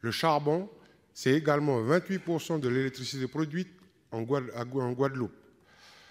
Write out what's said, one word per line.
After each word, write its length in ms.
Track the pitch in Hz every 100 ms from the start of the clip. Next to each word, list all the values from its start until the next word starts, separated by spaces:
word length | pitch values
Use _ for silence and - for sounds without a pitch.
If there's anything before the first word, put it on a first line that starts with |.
Le 100 | 117
charbon, 580 | 107 165 147 147 160 202 - - _ _
c'est 180 | - 131
également 500 | 143 151 147 147 127
vingt-huit 380 | 113 170 180 190
pour 220 | 165 165
cent 180 | - 160
de 80 | 131
l'électricité 580 | 127 131 131 123 139 127
produite 460 | 147 156 160 185 - - _ _
en 120 | 113
Guad-, 280 | 113 139 123
à 120 | 117 120
Gua-, 180 | 135
en 80 | 127
Guadeloupe. 400 | 123 139 135 113 - - _ _ - - - -